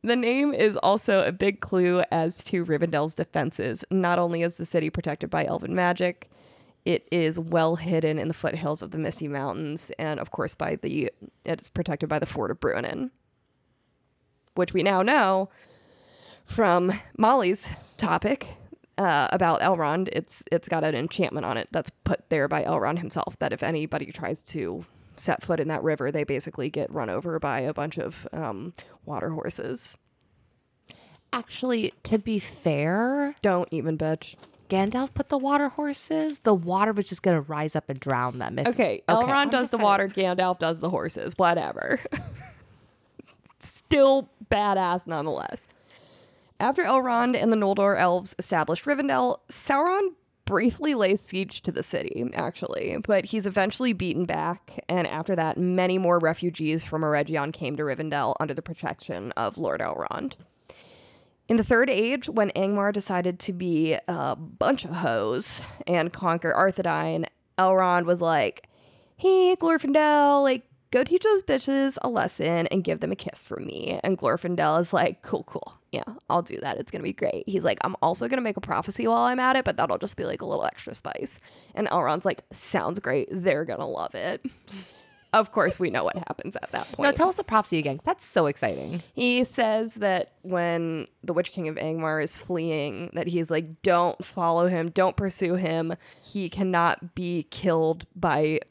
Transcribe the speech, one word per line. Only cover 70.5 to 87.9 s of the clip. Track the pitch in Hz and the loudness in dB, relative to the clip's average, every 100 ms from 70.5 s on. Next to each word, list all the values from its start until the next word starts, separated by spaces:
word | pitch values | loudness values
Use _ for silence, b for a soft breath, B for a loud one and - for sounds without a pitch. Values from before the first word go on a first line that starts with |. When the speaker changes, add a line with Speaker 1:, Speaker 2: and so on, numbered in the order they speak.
| 262 _ _ _ | 0 _ _ _
Speaker 1:
go | 247 | 0
teach | 254 359 | 4 2
those | 440 403 | 4 2
bitches | - 269 - 277 269 - | 2 0 2 2 2 0
a | 254 | -2
lesson | 226 175 - 156 170 165 | 0 -2 0 0 2 2
and | 190 | 0
give | 170 160 | 0 -2
them | 160 | -2
a | 196 | -4
kiss | - - | -8 -14
from | - - | -12 -10
me." | - - - - | -10 -8 -6 -2
And | - 185 | 0 2
Glorfindel | - 156 175 175 151 160 | 2 0 -2 0 2 2
is | 175 | 2
like, | 170 113 - | 2 2 -2
"Cool, | - - | -6 -6
cool. | - - - - _ | -4 -12 -12 -20 _
Yeah, | - - 240 - | -8 -8 -12 0
I'll | 175 | 0
do | 175 - | 0 -8
that. | 139 - | -6 -6
It's | - | -6
gonna | - | -6
be | - | -6
great." | - - - | -4 -4 -4
He's | - 190 | -2 0
like, | - - | 0 0
"I'm | - 185 | -2 0
also | 165 180 240 | 0 0 -2
gonna | 262 | -2
make | 233 196 | -2 -4
a | |
prophecy | - - - - | -4 -4 -2 -2
while | 226 233 | 2 4
I'm | 247 254 | 2 2
at | 254 262 | 2 2
it, | |
but | 254 | 2
that'll | - 160 - | 0 0 0
just | 202 | -4
be, | - | -6
like, | - - | -6 -4
a | |
little | - - | -4 -2
extra | - - - | -2 -4 -14
spice." | - - - - - B B B | -12 -10 -8 -8 -10 B B B
And | - 214 | -6 -2
Elrond's | 175 131 156 | 0 2 0
like, | 190 - _ | -2 -4 _
"Sounds | - - 196 90 190 | -16 -4 -2 -2 -4
great. | 123 135 - | -2 -2 -2
They're | 185 180 143 | 0 0 0
gonna | 160 104 - | -2 -6 -6
love | - - | -6 -6
it." | 95 117 - 262 - - 196 B B B B _ | -6 -6 -6 -10 -14 -20 -18 B B B B _
Of | 220 208 | 2 2
course, | 220 175 - | 2 0 2
we | 175 | 0
know | 107 | 0
what | - | 0
happens | - - - - - | -2 -8 -10 -10 -10
at | - | -8
that | - - | -8 -8
point. | - 285 | 0 0
Speaker 2:
No, | |
tell | 277 349 | 2 0
us | 370 | 0
the | |
prophecy | - 330 - 165 | 0 0 2 -2
again, | 147 | -2